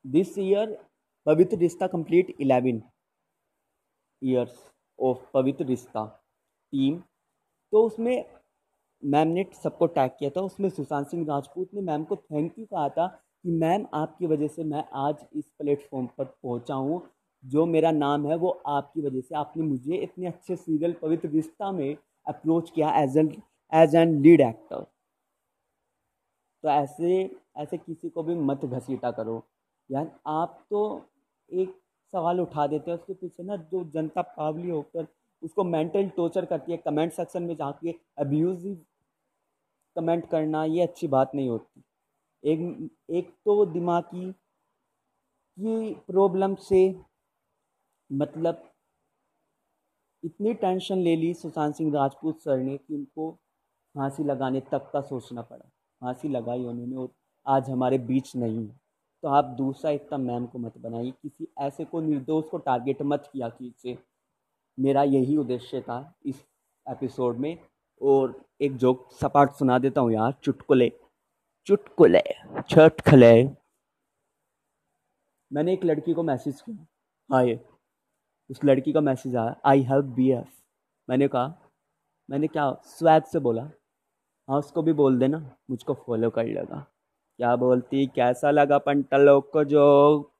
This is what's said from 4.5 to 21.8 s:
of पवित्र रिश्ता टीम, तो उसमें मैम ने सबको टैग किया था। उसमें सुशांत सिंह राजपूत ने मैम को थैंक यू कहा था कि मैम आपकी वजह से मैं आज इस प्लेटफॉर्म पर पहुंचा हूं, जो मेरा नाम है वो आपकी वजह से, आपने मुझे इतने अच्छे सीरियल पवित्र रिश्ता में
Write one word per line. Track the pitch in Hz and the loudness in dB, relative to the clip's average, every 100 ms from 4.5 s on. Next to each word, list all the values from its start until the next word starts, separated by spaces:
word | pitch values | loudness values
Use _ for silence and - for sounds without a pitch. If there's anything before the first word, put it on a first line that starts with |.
| - _ _ _ - | -10 _ _ _ -4
of | 127 127 - | -2 -2 -2
पवित्र | 135 131 131 | 0 0 -2
रिश्ता | 139 123 - 110 107 _ _ _ _ _ _ | -4 -4 -6 -10 -10 _ _ _ _ _ _
टीम, | 139 135 165 - _ _ _ _ _ _ | -2 -2 -2 -12 _ _ _ _ _ _
तो | 214 226 | 2 2
उसमें | 220 233 247 - - _ _ _ _ _ _ | -2 -4 -4 -6 -20 _ _ _ _ _ _
मैम | 139 143 160 | 0 0 2
ने | 170 180 - | -2 -4 -6
सबको | 156 - 165 | -10 -2 -2
टैग | 165 127 - | 0 -2 -2
किया | 143 | -6
था। | 180 | -6
उसमें | 190 - 196 | -8 -4 -6
सुशांत | - 139 143 143 | -4 -6 -6 -6
सिंह | 170 151 | -8 -4
राजपूत | 143 143 175 185 | -6 -6 -12 -10
ने | 202 | -8
मैम | 185 151 | -6 -6
को | 156 196 | -6 -10
थैंक | _ 151 165 - | _ -6 -6 -8
यू | 220 | -10
कहा | 185 143 | -6 -4
था | 160 180 - _ _ | -2 -4 -6 _ _
कि | 180 | -6
मैम | 165 160 196 - | -2 0 0 -4
आपकी | 151 156 - 175 | -8 -8 -6 -2
वजह | 156 151 | -2 -2
से | 156 | -6
मैं | 156 147 - | -8 -8 -8
आज | 139 143 151 - | -6 -6 -6 -12
इस | - - _ | -14 -14 _
प्लेटफॉर्म | 147 143 - 135 123 | -4 -4 -6 -10 -10
पर | - | -8
पहुंचा | 135 _ 131 120 120 | -12 _ -10 -8 -8
हूं, | 135 135 175 - _ _ _ | -6 -4 -6 -10 _ _ _
जो | 131 143 170 | -2 0 2
मेरा | 160 160 | 2 2
नाम | 156 143 147 147 | 0 0 -2 -2
है | 160 | -2
वो | 180 | -2
आपकी | - 139 143 139 165 | -4 -4 -6 -6 -8
वजह | 143 131 | -6 -6
से, | 127 | -8
आपने | 151 147 165 | -8 -8 -6
मुझे | 160 131 131 185 | -4 -4 -6 -6
इतने | 180 - 180 | -8 -8 -10
अच्छे | 165 - 180 | -10 -10 -10
सीरियल | - 156 170 | -4 -2 -2
पवित्र | 170 156 165 165 | -4 -4 -4 -2
रिश्ता | 156 156 _ 196 | -4 -4 _ -8
में | 185 | -4